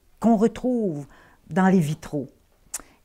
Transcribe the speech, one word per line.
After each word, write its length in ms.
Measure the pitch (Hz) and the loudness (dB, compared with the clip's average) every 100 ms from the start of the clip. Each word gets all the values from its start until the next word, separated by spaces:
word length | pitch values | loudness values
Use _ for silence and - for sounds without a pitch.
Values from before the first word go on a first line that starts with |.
| _ - | _ -2
qu'on 180 | 220 220 | 2 2
retrouve 720 | 226 226 254 247 208 147 135 - _ _ - | 2 0 -4 -2 -2 -6 -12 -20 _ _ -6
dans 200 | 160 190 | 0 4
les 120 | 190 | 4
vitraux. 480 | 151 156 - 151 123 _ _ _ _ - - _ | 2 -4 -8 -8 -10 _ _ _ _ -16 -16 _